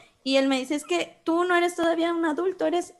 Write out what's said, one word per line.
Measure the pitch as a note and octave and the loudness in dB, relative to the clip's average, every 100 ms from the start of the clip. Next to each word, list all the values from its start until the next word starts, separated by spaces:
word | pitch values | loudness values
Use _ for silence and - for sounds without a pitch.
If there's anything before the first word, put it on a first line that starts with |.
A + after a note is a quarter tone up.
| - _ C4+ | -20 _ 0
Y | C4+ | 2
él | C4+ | 2
me | C4 | 0
dice, | C4 | -2
"Es | D4 | -4
que | - F4 D#4+ - | -2 -2 -4 -6
tú | - E4 | -2 0
no | F4+ | 2
eres | F4 F4 F4 | 2 2 0
todavía | E4 E4 E4 | 0 0 0
un | E4+ | 0
adulto, | E4 D4+ F#4 F4+ D#4+ | -2 0 -2 -2 -2
eres | F4 F4 - | -2 -4 -10